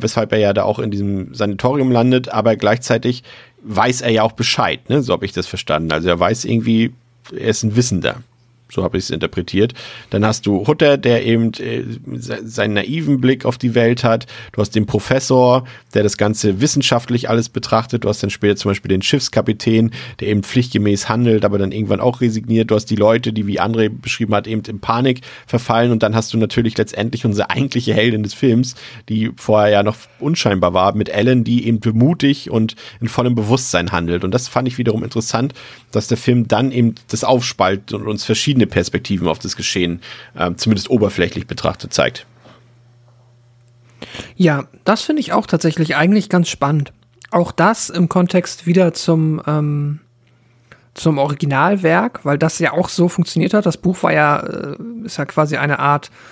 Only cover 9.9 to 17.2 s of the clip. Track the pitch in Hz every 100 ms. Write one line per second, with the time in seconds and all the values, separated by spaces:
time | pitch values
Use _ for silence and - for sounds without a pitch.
9.9 | - - 101 107 110 101 95 104 151 147
10.9 | 139 120 117 113 117 113 110 - 117 113
11.9 | 117 - 123 120 110 110 113 104 104 104
12.9 | 160 151 135 127 131 120 - 123 117 117
13.9 | 123 120 113 - - - - 101 107 104
14.9 | 107 - 131 - 131 123 127 123 - _
15.9 | - 104 - 104 107 107 95 143 143 -
16.9 | 120 - 120